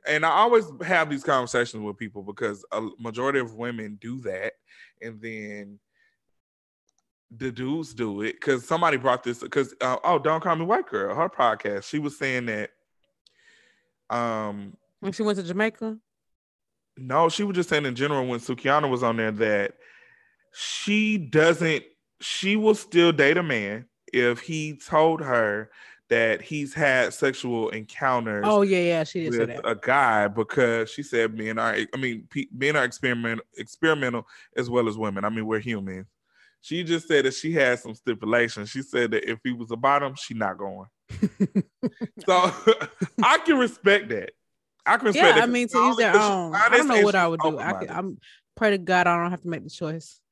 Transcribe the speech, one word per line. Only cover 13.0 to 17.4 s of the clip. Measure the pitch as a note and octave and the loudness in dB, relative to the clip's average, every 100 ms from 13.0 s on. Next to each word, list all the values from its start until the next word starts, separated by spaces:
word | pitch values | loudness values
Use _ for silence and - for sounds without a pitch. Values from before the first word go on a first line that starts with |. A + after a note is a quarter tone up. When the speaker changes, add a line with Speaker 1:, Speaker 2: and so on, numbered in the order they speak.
| _ _ _ _ _ _ _ _ _ _ _ | _ _ _ _ _ _ _ _ _ _ _
Speaker 1:
um, | A#2+ A#2 A2 G#2 G2+ G2+ - _ _ | -4 -2 -4 -6 -8 -14 -20 _ _
Speaker 2:
When | G3 | -10
she | F#3+ | -4
went | G#3+ G3 | -2 -2
to | |
Jamaica? | E3+ F3+ A3 A3 A3+ A3 _ _ _ _ _ _ _ _ _ - | -4 -2 -2 -2 -10 -10 _ _ _ _ _ _ _ _ _ -16
Speaker 1:
No, | B2+ C3+ E3 | -2 2 2
she | E3 | 2